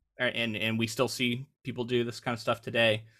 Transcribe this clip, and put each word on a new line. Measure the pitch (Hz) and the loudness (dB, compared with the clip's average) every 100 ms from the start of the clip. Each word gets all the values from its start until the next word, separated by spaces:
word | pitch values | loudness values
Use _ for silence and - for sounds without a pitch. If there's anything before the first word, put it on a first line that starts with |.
| _ - | _ -4
a-, | |
and, | 123 117 117 | -2 0 -2
and | 107 110 113 | 0 0 2
we | 113 | 0
still | - 120 | 2 0
see | - 123 120 139 _ | 2 -2 -2 -6 _
people | - 120 | -10 -6
do | 120 123 | -2 0
this | 120 113 | 0 -4
kind | - | -6
of | 117 | -4
stuff | - 117 | -2 -4
today. | - 117 113 110 - | -2 4 4 4 -2